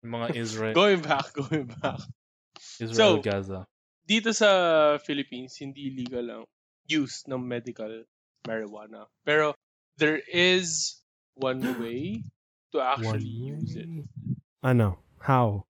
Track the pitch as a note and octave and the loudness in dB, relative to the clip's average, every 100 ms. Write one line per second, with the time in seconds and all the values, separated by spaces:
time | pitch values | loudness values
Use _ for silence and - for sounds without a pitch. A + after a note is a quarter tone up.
0 | A#2 A#2 A#2 A#2 A2+ A2 A2 A2 G#3 F#3+ | -8 -6 -4 -4 -4 -4 0 4 4 4
1 | D3+ C#3+ - - C3+ D#3 B2+ A#2 C#3+ - | 2 -2 -2 -8 -4 -4 -4 -6 -6 -6
2 | - - _ _ _ - - - A2+ A2+ | -12 -18 _ _ _ -20 -20 -10 -4 6
3 | A2 G#2+ G#2 G2 F#2+ F#2+ F#2 _ _ _ | 6 6 2 -2 -4 -10 -12 _ _ _
4 | _ A3 A3 G#3+ G#3+ F#3+ F3 D#3+ D3+ D3 | _ 0 2 4 6 6 6 6 6 4
5 | - C#3+ C3+ B2 C3 - C#3 C3+ C#3 C3 | 0 -4 -4 -10 -12 -12 -14 -10 -10 -6
6 | B2 B2 A#2+ A2 A2+ _ _ _ _ D#3 | -6 -6 -6 -10 -16 _ _ _ _ 0
7 | C3 - - C3 B2 A#2+ A#2+ A2+ A2 A2+ | 0 -6 -8 -6 -4 -6 -6 -10 -10 -10
8 | A2+ _ _ _ - A2+ G#2+ G#2+ G#2+ A2 | -18 _ _ _ -8 -6 -6 -12 -18 -20
9 | G#2+ _ - D3+ D3+ C#3+ _ _ _ - | -20 _ 0 2 2 -2 _ _ _ 0
10 | D3+ D#3 - F3 F3+ F#3 F3 D#3+ - - | 2 2 -2 2 4 4 0 -4 -6 -8
11 | _ _ _ - C3 C3 B2+ B2 A#2 A#2+ | _ _ _ -4 -2 0 -2 -2 -6 -6
12 | E3+ A3 - _ _ _ _ D3 B2+ C3+ | -6 -6 -10 _ _ _ _ -2 0 0
13 | A2 A2 G#2+ A2+ C3 D3+ D#3+ - E3 D#3+ | 0 -2 -4 -8 -8 -6 -8 -8 -10 -12
14 | C#3 - - - _ _ B2+ B2 G#2+ F2+ | -12 -12 -8 -8 _ _ 2 4 4 0
15 | _ _ - C3 A#2 G2+ - | _ _ 2 4 4 0 -8